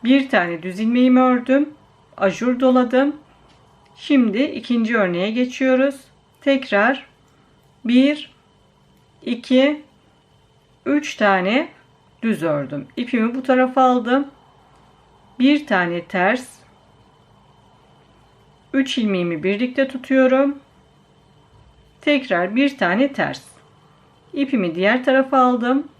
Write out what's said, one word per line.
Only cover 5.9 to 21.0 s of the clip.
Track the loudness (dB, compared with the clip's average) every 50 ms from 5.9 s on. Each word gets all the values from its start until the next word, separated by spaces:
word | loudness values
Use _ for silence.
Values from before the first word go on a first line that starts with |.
| -2 -6 -18 _ _ _ _ _ _ _
Tekrar | -2 0 0 0 -2 -2 0 0 2 2 0 -2 -8 _ _ _ _ _ _ _ _ _ _ _ _ _ _ _ _
bir, | 0 2 4 4 4 0 -2 -8 -18 _ _ _ _ _ _ _ _ _ _ _ _ _ _ _ _ _ _ -8
iki, | -8 -8 -8 -4 0 2 2 4 2 0 -4 -10 _ _ _ _ _ _ _ _ _ _ _ _ _ _ _ _ _ _ _ _
üç | -2 -2 -2 -2 -4 -6
tane | 0 0 2 2 2 0 0 0 -2 -2 -4 -10 _ _ _ _ _ _ _ _ _ -4
düz | -4 -2 -2 -2
ördüm. | -2 -2 -2 -4 -6 -8 -10 -12 -10 _
İpimi | -10 -8 -4 -2 -2 -2 -2 -4
bu | -6 -2
tarafa | 0 2 2 2 0 2 2 2
aldım. | 2 2 0 0 0 0 -2 -2 -4 -12 _ _ _ _ _ _ _ _ _ _ _ _ _ _ _ _ _ _ _ _ 0
Bir | 2 2 2 2 0
tane | -2 -2 -2 0 -2 -4 -8 -10
ters. | -6 -4 0 0 0 0 -2 -6 -12 -20 _ _ _ _ _ _ _ _ _ _ _ _ _ _ _ _ _ _ _ _ _ _ _ _ _ _ _ _ _ _ _ _ _ _ _ _ _ _ _ _ _ _ _ -4
Üç | -2 -2 -2 -2 -2
ilmeğimi | -2 -2 0 -2 -2 -4 -4 -4 -2
birlikte | -2 -2 -2 -4 -4 -2 -2 -2 -2
tutuyorum. | -4 -12 -6 -2 2 2 4 4 4 2 2 0 -2 -6 _ _ _ _ _ _ _ _